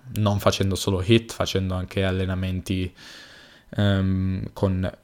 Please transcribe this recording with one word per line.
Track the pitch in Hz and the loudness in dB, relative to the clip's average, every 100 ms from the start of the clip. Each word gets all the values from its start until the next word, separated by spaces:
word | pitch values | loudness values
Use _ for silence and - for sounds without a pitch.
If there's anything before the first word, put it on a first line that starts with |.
| 127 | -8
non | 104 104 101 | 0 2 4
facendo | 98 - 98 | 2 2 0
solo | 92 - 95 | 0 0 0
hiit, | 87 113 113 | 4 4 2
facendo | - 98 95 95 | -4 -2 -2 -2
anche | 92 92 101 | -4 -4 -2
allenamenti, | 95 92 92 92 92 92 - 95 92 - - - - - - - - | 0 0 -2 -2 -2 -4 -2 -2 -4 -8 -20 -20 -20 -20 -20 -20 -8
ehm, | - 101 98 95 95 95 95 - | 0 2 4 2 2 0 -2 -6
con, | - 98 92 92 - | -2 0 0 -2 -6